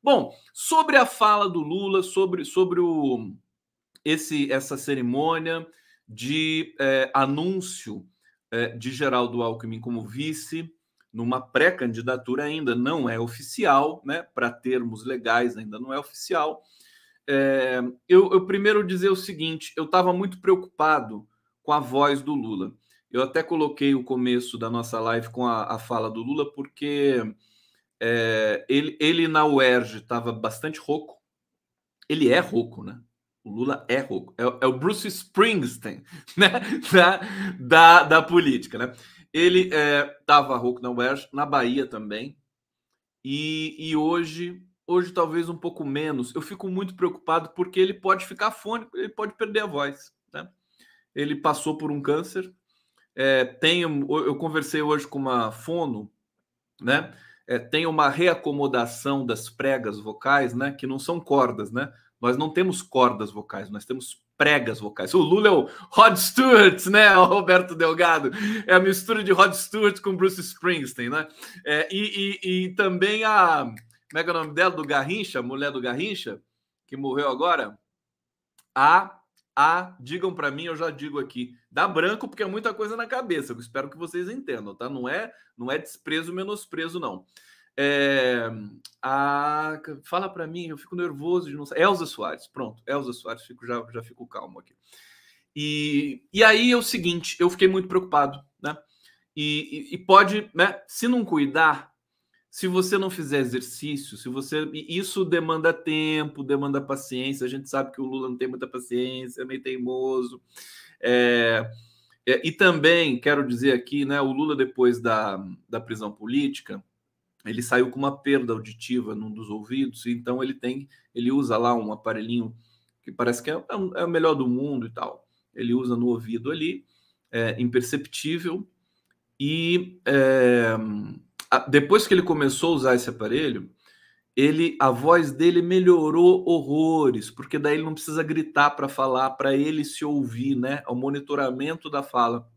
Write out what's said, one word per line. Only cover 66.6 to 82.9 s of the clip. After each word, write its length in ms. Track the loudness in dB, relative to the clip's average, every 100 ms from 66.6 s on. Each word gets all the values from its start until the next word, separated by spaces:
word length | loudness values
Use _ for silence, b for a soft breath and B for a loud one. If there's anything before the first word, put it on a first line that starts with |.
| 10 6 2
né? 300 | 8 8 10
O 80 |
Roberto 500 | 8 6 6 4 4
Delgado. 560 | 0 0 4 4 4 0 -4 -4 -4 4
É 80 |
a 60 | 6
mistura 420 | 6 0 -2 -2
de 100 | 2
Rod 200 | 4 4
Stewart 480 | 4 -6 0 0 0
com 160 | -6 0
Bruce 240 | 0 0
Springsteen, 680 | -12 -6 -2 -2 -6 -8 -6
né? 180 | -4 -8 B B -14
É, 240 | -4 -2 -2
e, 440 | -4 -4 -4 -6 -4
e, 220 | -2 -2
e 100 | -2
também 480 | -2 -2 2 0 0
a, 400 | 2 4 4 4
como 540 | -2 -10 _ _ _ -6
é 60 |
que 60 | -4
é 20 |
o 40 | -4
nome 180 | -4
dela? 200 | 0 0
Do 100 | 0
Garrincha, 560 | -2 -2 -2 -6 -6 -6
a 20 |
mulher 280 | -6 -6 -6
do 100 | -4
Garrincha, 600 | -6 -4 -6 -8 -10 -12 _ _ _ _ _
que 100 | -10
morreu 320 | -6 -2 -2
agora. 500 | 0 0 0 -2 -10 _ _ _ _ _ _ _ _ _
A 440 | 2 6 6 2 -12 _ _ _ 2
Ah, 380 | 2 2 -4 -16
digam 360 | -10 -6 -6
pra 160 | -4 -6
mim, 140 | -6
eu 120 | -10 -6
já 140 | -8
digo 280 | -8 -10 -8
aqui. 380 | -8 -10 -12 b b
Dá 180 | -2 0
branco 400 | 2 0 -2 -10
porque 140 | -8
é 40 | -6
muita 280 | -4 -6
coisa 200 | -6 -8